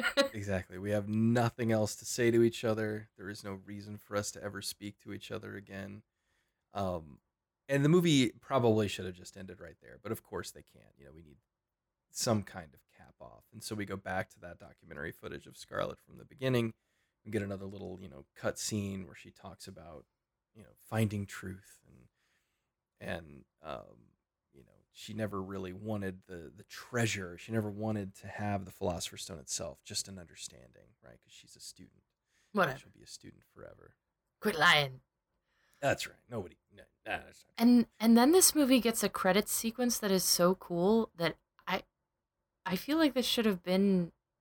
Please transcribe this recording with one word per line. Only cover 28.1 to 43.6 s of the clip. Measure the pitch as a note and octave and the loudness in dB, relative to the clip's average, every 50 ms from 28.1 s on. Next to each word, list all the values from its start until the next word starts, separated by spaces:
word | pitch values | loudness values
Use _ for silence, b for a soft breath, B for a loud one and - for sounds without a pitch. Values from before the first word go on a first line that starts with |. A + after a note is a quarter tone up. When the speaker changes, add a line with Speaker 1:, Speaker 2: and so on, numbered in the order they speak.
| - - | -10 -14
Speaker 1:
to | - | -16
have | G2 - - G#2 G#2 G2+ G2 F#2 | -12 -10 -6 -4 -4 -4 -4 -6
the | F#2 | -10
Philosopher's | - - G2 F#2 E2+ F2 - - G#2 - - | -8 -4 -4 -2 -2 -4 -6 -8 -10 -12 -12
Stone | - F2+ D2+ | -12 -12 -12
itself, | C2 - - - F2+ D2+ C2+ - _ | -10 -8 -8 -8 -8 -10 -12 -14 _
just | - G#2 - - | -10 -8 -8 -8
an | G2 G2 | -8 -12
understanding, | F#2 E2 D#2+ - - - - - A#1+ B1 A#1+ _ G1+ G1+ A1 _ _ B1+ | -16 -16 -18 -16 -16 -16 -16 -16 -20 -20 -20 _ -20 -20 _ _ _ -20
right? | B1 A#1 - _ | -20 -20 -20 _
'Cause | _ - | _ -20
she's | - - - - | -20 -20 -20 -20
a | B2+ | -18
student. | - - - - E2 - _ G1+ _ _ _ _ _ _ _ _ _ _ - | -18 -18 -18 -18 -20 -20 _ _ _ _ _ _ _ _ _ _ _ _ 0
Speaker 2:
Whatever. | G3+ F3 D3 C3 C3 | 0 0 0 -2 -6
Speaker 1:
She'll | - F#2+ | -12 -20
be | - - - | -20 -20 -20
a | |
student | - - - - - - - _ _ _ | -20 -20 -20 -20 -20 -20 -20 _ _ _
forever. | - - G1+ - - G1+ G1+ _ _ _ _ _ _ _ _ _ _ | -20 -20 -20 -20 -20 -20 -20 _ _ _ _ _ _ _ _ _ _
Speaker 2:
Quit | - G#3+ E3+ | -2 -2 2
lying. | D#3 F3+ F3 D#3+ D3 C#3+ C3+ C3 C3 - _ _ _ _ _ _ _ _ _ _ _ _ _ _ _ | 4 6 6 6 6 4 2 -4 -10 -18 _ _ _ _ _ _ _ _ _ _ _ _ _ _ _
Speaker 1:
That's | C#3+ C3 - - - | 0 0 0 0 -2
right. | - - _ _ A2 | -8 -12 _ _ -12
Nobody. | A#2+ G#2+ F2+ D#2+ - _ _ _ G#2 | -10 -10 -10 -10 -14 _ _ _ _
No, | F#2+ F#2 _ _ _ - | -20 -20 _ _ _ -8
nah, | G#2+ F#2+ E2 - | -6 -6 -6 -8
that's | - - - - | -12 -20 -20 -20
not | _ _ | _ _
Speaker 2:
And, | - A#3 B3 A#3+ A#3+ A3+ - _ - | 2 4 6 6 6 4 2 _ 0
and | G#3+ A#3 A3+ | 4 6 8
then | A#3 B3 C#4+ | 8 8 8
this | F4 F#4+ F4 - - | 8 8 6 6 6
movie | D4+ C#4 B3 C4 A#3+ | 4 4 6 6 4
gets | G3+ A3+ A3 - G#3 | 4 2 0 0 0
a | G3 | -2
credit | - - - F#3 F3+ G#3+ G#3 - | 0 0 2 4 4 4 2 0
sequence | - - - A3+ - - B3 A#3+ A#3 - | -2 -4 -4 -4 -2 -2 -2 -2 0 0
that | A3 G3 | 0 2
is | F#3+ F3+ - | 2 2 4
so | - - - F3 F3+ F#3+ | 2 4 4 4 4 4
cool | - - - F3 E3+ F3 G3+ A3+ A3+ A3 - _ | 2 -2 -4 0 2 4 4 4 4 2 0 _
that | - E3 D#3 - - _ _ _ _ _ | -2 -2 -2 -2 -6 _ _ _ _ _
I, | F3+ F#3 G3 - _ _ _ _ _ _ _ _ _ _ _ _ _ _ _ - | -4 -4 -4 -4 _ _ _ _ _ _ _ _ _ _ _ _ _ _ _ -6
I | F3+ F#3 | -4 -4
feel | - - C4+ D4+ | -4 -2 0 4
like | E4 D#4+ C#4+ - | 4 4 4 4
this | B3+ A#3+ | 2 0
should | - - A#3+ A3 | 0 2 2 2
have | A3 F#3+ F3 | 2 0 0